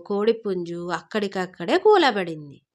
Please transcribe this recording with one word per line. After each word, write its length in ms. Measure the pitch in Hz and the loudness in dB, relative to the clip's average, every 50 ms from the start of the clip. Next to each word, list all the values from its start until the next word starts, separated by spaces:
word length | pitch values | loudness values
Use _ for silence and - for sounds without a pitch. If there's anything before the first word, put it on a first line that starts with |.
| 170 | -4
కోడిపుంజు 840 | - 202 202 208 226 226 226 - 202 185 180 170 170 175 170 175 180 | -4 -4 0 2 0 0 0 -4 -4 -4 -4 -6 -6 -8 -8 -6 -6
అక్కడికక్కడే 880 | 170 165 - _ - 214 202 190 196 190 180 185 - - 170 202 302 370 | -6 -8 -6 _ -4 -4 -2 -2 -2 -4 -6 -6 -8 -8 -2 0 0 4
కూలబడింది. 840 | 381 427 427 359 302 262 208 196 180 165 160 156 147 143 131 - _ _ | 6 6 6 6 6 4 2 0 -4 -4 -6 -10 -14 -16 -20 -20 _ _